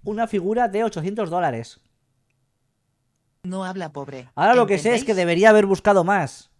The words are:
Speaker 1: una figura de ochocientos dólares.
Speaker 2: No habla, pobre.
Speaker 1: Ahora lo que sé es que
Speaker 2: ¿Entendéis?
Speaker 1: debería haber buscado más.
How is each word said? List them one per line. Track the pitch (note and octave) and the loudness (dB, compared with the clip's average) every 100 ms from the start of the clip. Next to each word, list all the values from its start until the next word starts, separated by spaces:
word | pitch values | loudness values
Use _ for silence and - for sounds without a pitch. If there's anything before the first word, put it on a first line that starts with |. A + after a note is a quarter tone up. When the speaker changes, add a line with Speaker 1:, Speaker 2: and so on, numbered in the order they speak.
Speaker 1:
una | G3+ G#3 A3+ | -8 -4 -2
figura | G#3 F3+ A3 A#3+ | -2 -2 0 0
de | G3+ | 0
ochocientos | A3+ F#3 E3 G#3+ F#3 | -4 -4 -8 -6 -4
dólares. | F3 E3 A#2 A#2 - _ _ _ _ _ _ _ _ _ _ _ _ _ _ _ _ | -2 -2 -4 -12 -18 _ _ _ _ _ _ _ _ _ _ _ _ _ _ _ _
Speaker 2:
No | F3+ F#3+ | -12 -8
habla, | F#3 F#3 D#3+ | -8 -10 -10
pobre. | D3 C#3 C3+ B2+ - | -12 -14 -16 -14 -2
Speaker 1:
Ahora | F#3 | 2
lo | B3 A#3 | 4 2
que | F#3+ | 0
sé | F3+ | 0
es | A#3+ - | -2 -2
que | |
Speaker 2:
¿Entendéis? | F#3+ | -2
Speaker 1:
debería | F3 E3+ G#3+ | 0 4 6
haber | G#3+ G3 | 6 4
buscado | F#3+ G#3 G3 | 0 2 2
más. | F3 G3+ C#3+ - _ | 2 -2 -2 -10 _